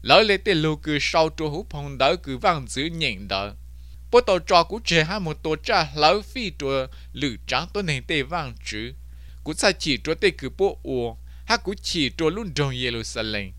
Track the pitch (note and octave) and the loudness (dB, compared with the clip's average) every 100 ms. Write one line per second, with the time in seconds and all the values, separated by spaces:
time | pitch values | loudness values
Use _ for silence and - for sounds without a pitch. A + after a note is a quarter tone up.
0 | A2 D#3+ A3 G3 - E3+ D#3 D3+ D3+ D3 | 8 8 8 2 2 2 2 0 -2 -2
1 | - E3+ D#3+ D#3 D#3 D3 - D3+ C#3+ C3+ | 2 2 2 0 -6 -4 -8 -10 -8 2
2 | C3+ F3 C#3+ C3 G3 D#3+ B2 - D3+ E3 | 2 2 -2 0 2 2 -2 -4 -4 -2
3 | D3 G2 G2 G2 G2+ - - - - - | -2 -2 -4 -2 -4 -8 -16 -16 -16 -16
4 | - A#3+ A#3+ F#3 - F3+ E3 G#3 - E3+ | 4 4 6 0 6 6 6 -2 2 2
5 | D#3 G#3 E3+ D3+ E3 D3+ - F#3 D3+ D3 | 2 -2 -4 -4 -2 -2 2 2 2 4
6 | D3+ G3+ G3+ C4 G#3+ - C#3 C3+ C3 - | 6 6 0 -6 -6 -4 -2 -2 -2 -10
7 | - - C#3 G#2 - B2+ E3+ G3+ F#3 C#3 | -14 -4 -4 -4 -2 -2 0 -4 -2 -4
8 | - D#3+ C3 F3 C#3 A2+ - G#2+ A#2 C3+ | -2 -2 0 -4 -6 -8 -8 -8 -8 -10
9 | - - - - - D#3 A3 F#3 D#3+ B2 | -16 -16 -16 -12 -8 2 4 4 0 0
10 | - E3 G3+ D#3 C3 - F#3+ - C3+ C3 | 0 2 2 0 -10 0 0 0 -4 -2
11 | A#2 A2+ - - - A3+ - G#3 - F3 | -2 -6 -14 -14 0 0 0 -6 -4 0
12 | C3 - D#3+ F#3+ A3 D3 C#3+ B2+ B2+ A#2 | 0 0 0 0 -6 -2 -2 -2 -2 -2
13 | A2 A#2+ A2 G#2+ G2 | -6 -4 -4 -4 -6